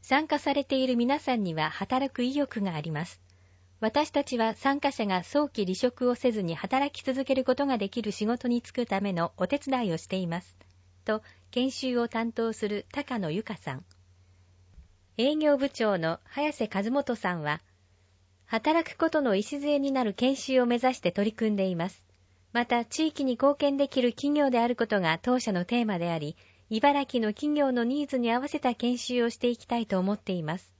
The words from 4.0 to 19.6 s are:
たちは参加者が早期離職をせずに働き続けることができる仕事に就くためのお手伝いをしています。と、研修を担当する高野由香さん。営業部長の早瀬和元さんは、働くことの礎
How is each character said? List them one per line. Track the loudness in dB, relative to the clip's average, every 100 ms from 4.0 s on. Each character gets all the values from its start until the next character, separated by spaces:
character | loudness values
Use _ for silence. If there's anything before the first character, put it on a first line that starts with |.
| 0
た | 0
ち | -2 0
は | 0
参 | 0 0 2
加 | 0
者 | -2 -2
が | -2
早 | 0 0 0
期 | -2
離 | -2
職 | 0 -2 0 0
を |
せ | 2 0
ず | 0
に | -4
働 | -4 -2 0 0
き | -4
続 | -4 -2
け | 0
る | 0
こ | 2
と | 2 2
が | 0
で | -2
き | -4
る | -6
仕 | -4 -2
事 | -2 0
に | -2
就 | -2
く | -6 -2
た | 0
め | 0
の | 0 -2 -2
お | -2
手 | -2
伝 | 0 0 0
い |
を | -2
し | -4
て | -4
い | -2
ま | -4
す。 | -8 _ -20 -20 _ _
と、 | -4 -4 -4 -20 -8
研 | -2 -2
修 | -2 -2 0
を | 0
担 | -2 -4
当 | -2 -2
す | -2 -4
る | -4 -6
高 | -8 -4 -4
野 | -2
由 | -4
香 | -6 -10
さ | -8
ん。 | -10 -12 -20 _ _ _ _ _ _ _ -20 -20 _ _ 0
営 | 2 4
業 | 4 4
部 | 2
長 | 0 0 2
の | 0 -2
早 | -6 -4 -2
瀬 | -2 -4
和 | -2 0
元 | 0 0
さ | -2 -2
ん | -2
は、 | -2 -4 _ _ _ _ _ _ _ _ _
働 | -2 2 2 0
く | 0
こ | 0
と | 2
の | 2 2
礎 | 0 -4